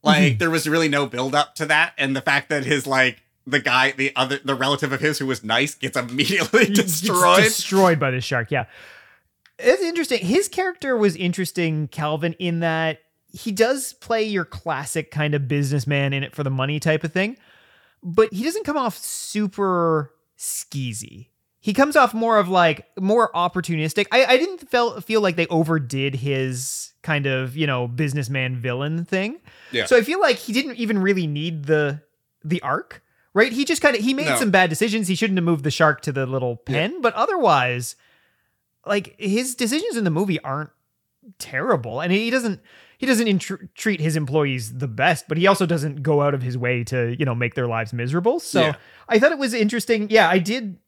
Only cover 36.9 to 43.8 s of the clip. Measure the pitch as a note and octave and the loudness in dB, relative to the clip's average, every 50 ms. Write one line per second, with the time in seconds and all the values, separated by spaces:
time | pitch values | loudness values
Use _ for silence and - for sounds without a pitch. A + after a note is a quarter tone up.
36.9 | D#4+ F#4 C4 A#3 A3 A3 A#3+ A4+ G4+ F#4 C4+ G3 D#3 C3+ B2 B2+ B2 B2 B2 - | -4 -2 -2 -2 0 0 -2 0 0 2 4 4 4 4 2 0 -2 -4 -6 -10
37.9 | - _ _ _ _ _ _ _ _ _ _ _ _ _ _ _ _ _ _ - | -12 _ _ _ _ _ _ _ _ _ _ _ _ _ _ _ _ _ _ -2
38.9 | G3+ G#3 - - - _ - G3 G3 A3+ B3+ C4 B3 - B3 G#3+ B3+ D#4 F#4+ A#4+ | -2 -2 -2 -6 -14 _ -4 -2 0 0 -2 -4 -4 -4 -2 -2 -2 -2 -2 -2
39.9 | F4 A#3 G#3 F3 D#3 D#3+ G#3 G3 E3+ - - C3+ C3+ D3 D#3 - _ _ _ _ | -4 0 0 0 0 0 0 0 -2 -4 -4 -6 -8 -8 -8 -12 _ _ _ _
40.9 | _ _ _ _ _ _ _ B3 - _ - - - B2+ F3+ B3+ A3 C#3+ A2+ A#2 | _ _ _ _ _ _ _ -20 -20 _ -18 -8 -6 -4 0 0 0 0 0 -4
41.9 | A2 C3 D#3+ F3 F#3 G3+ A3 A#3 B3 C4 A#3 A3+ F#3+ - _ _ - - - _ | -6 -4 -2 0 0 0 0 0 0 0 0 -2 -6 -6 _ _ -20 -20 -20 _
42.9 | _ _ - C4 B3+ G#3+ A#3 A3 G3 F#3 - - G3 - - E3+ _ - | _ _ 0 2 2 2 4 2 0 0 0 -4 -10 -12 -12 -20 _ -6